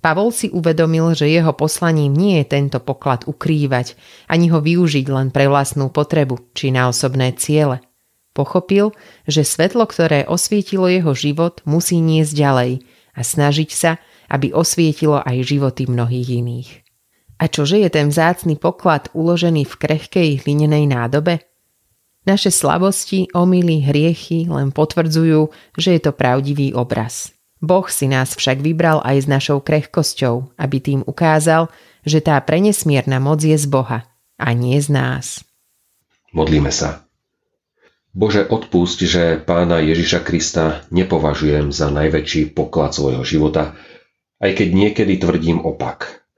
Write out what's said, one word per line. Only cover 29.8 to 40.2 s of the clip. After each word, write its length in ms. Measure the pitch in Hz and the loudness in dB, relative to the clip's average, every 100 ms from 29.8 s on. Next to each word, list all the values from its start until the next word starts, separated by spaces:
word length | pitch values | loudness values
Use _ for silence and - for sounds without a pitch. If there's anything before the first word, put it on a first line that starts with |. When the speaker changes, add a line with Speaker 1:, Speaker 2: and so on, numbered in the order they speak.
| 143 - 147 - 131 120 131 | 0 -2 -2 -2 -2 -2 -6
Speaker 1:
aby 260 | - 147 139 | -6 -4 -4
tým 200 | 143 135 | -2 -4
ukázal, 680 | - - 165 156 156 160 165 - _ _ - | -4 -2 2 2 2 2 0 -6 _ _ 0
že 160 | 156 | 0
tá 160 | 151 143 | 2 0
prenesmierna 800 | - 160 202 202 160 143 127 131 | 2 2 2 2 0 0 0 -2
moc 220 | 135 156 | 0 0
je 160 | 156 156 | 2 2
z 80 | 143 | 2
Boha 400 | 139 123 117 117 _ _ _ | -2 -2 -6 -8 _ _ _
a 100 | 123 | -4
nie 240 | 120 123 139 | -2 0 0
z 160 | 143 | 2
nás. 500 | 143 127 131 127 - - _ _ _ _ _ _ _ _ | 0 0 -4 -8 -14 -18 _ _ _ _ _ _ _ _
Speaker 2:
Modlíme 400 | 82 78 76 71 | -2 2 2 2
sa. 340 | - 73 73 _ _ _ _ _ _ _ _ _ _ _ | -2 -4 -6 _ _ _ _ _ _ _ _ _ _ _
Bože, 320 | 90 107 104 | -2 2 2
odpusť, 560 | - 117 - 90 87 - 87 | 2 -2 0 0 0 0 0
že 160 | 87 85 80 | 2 2 0
Pána 400 | 80 87 87 85 | 0 0 2 2
Ježiša 480 | 78 82 85 85 | 2 2 0 -2